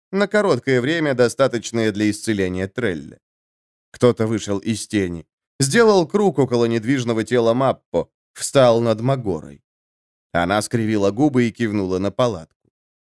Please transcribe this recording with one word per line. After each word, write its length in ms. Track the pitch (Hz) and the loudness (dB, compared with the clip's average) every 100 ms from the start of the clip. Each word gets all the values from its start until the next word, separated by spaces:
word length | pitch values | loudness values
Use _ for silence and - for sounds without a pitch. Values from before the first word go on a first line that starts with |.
| _ | _
на 160 | 190 202 | -2 0
короткое 540 | 208 202 127 - 127 | 0 2 0 0 0
время 320 | 123 165 151 | 0 -2 -2
достаточное 760 | 123 120 - 135 120 - 117 110 | 2 0 2 0 0 -4 -2 -2
для 160 | 101 104 | 0 0
исцеления 580 | 98 - 104 95 92 95 | 0 -2 -2 -2 -4 -6
Трелля. 520 | - 113 80 73 - _ _ _ _ _ _ _ | -4 -4 -4 -10 -20 _ _ _ _ _ _ _
Кто-то 360 | - 123 113 110 | 0 2 2 0
вышел 300 | 110 104 101 | -2 -4 -4
из 300 | - 107 - | -4 -6 -4
тени, 380 | 107 92 85 - _ _ - | -2 -2 -4 -14 _ _ -6
сделал 460 | 135 190 226 196 165 | 0 4 4 4 2
круг 340 | 208 202 143 | 0 0 2
около 260 | 131 120 117 | 0 2 0
недвижного 580 | 117 110 139 117 113 | 0 -2 -2 -2 -2
тела 300 | 107 123 113 | 0 2 2
Маппо, 560 | 120 131 - _ 85 - _ _ | 2 0 -2 _ -4 -4 _ _
встал 480 | - - 139 123 117 | -12 -2 4 4 4
над 200 | 117 110 | 2 0
Магорой. 640 | 120 135 110 80 69 71 _ _ _ _ _ _ _ | -2 -2 -4 -6 -8 -20 _ _ _ _ _ _ _
Она 300 | 85 87 104 | -2 0 0
скривила 500 | 107 120 110 110 98 | -2 -2 0 0 0
губы 360 | 101 151 127 120 | 2 0 2 0
и 40 | |
кивнула 480 | - 117 104 92 92 | -2 -4 -2 -2 -2
на 120 | 98 | -4
палатку. 600 | 95 123 92 80 _ _ _ _ _ | -2 -4 -4 -12 _ _ _ _ _